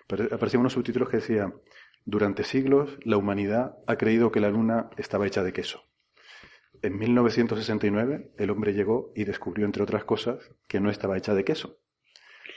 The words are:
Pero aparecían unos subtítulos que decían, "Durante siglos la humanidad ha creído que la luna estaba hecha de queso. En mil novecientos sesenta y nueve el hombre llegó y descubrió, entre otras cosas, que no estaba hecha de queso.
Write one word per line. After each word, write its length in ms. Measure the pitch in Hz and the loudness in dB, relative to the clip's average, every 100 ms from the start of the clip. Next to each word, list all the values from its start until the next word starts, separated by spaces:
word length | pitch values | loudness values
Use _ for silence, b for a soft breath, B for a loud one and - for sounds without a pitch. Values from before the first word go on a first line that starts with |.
| - | -8
Pero 180 | 98 110 | -4 -2
aparecían 340 | 117 - 120 | 0 0 2
unos 140 | 127 | 2
subtítulos 340 | 127 117 117 120 | 0 -2 -2 0
que 80 | 113 | 0
decían, 380 | - 110 95 - _ b b b | 0 0 0 -6 _ b b b
"Durante 400 | - 104 101 101 | -4 0 2 0
siglos 540 | 104 131 135 139 143 - | -2 0 4 4 4 -6
la 120 | 113 104 | 0 2
humanidad 560 | 101 101 101 110 127 - - | 2 0 0 0 -2 -6 -4
ha 100 | 117 | 0
creído 340 | 110 113 117 | 4 4 4
que 100 | 107 | 4
la 100 | 104 | 2
luna 400 | 107 113 113 113 - | 2 2 0 -2 -10
estaba 280 | - 101 101 | -4 0 0
hecha 160 | 104 | 0
de 120 | 92 | -2
queso. 260 | - - - _ _ _ _ B B B B B - | -4 -8 -10 _ _ _ _ B B B B B -8
En 160 | 104 98 | -6 -2
mil 160 | 113 | 2
novecientos 440 | 123 117 123 117 110 | 4 4 2 0 0
sesenta 280 | 110 107 104 | -2 0 0
y 40 | |
nueve 420 | 104 123 143 - - | 0 0 -4 -8 -6
el 140 | 98 | -4
hombre 240 | 104 104 | -2 0
llegó 380 | 101 98 120 - 110 | 0 0 0 -2 -6
y 80 | |
descubrió, 400 | 101 92 - 90 | -4 -4 -6 -2
entre 180 | 104 104 | -2 0
otras 220 | - 107 | -2 -2
cosas, 460 | - 110 120 127 - _ _ | -2 -2 -2 -6 -8 _ _
que 100 | 98 | 0
no 120 | 101 | 0
estaba 260 | 101 98 95 | 0 -2 -2
hecha 160 | 101 | 0
de 100 | 98 | 0
queso. 340 | 95 156 - - _ _ _ B B B B | 2 -2 -4 -16 _ _ _ B B B B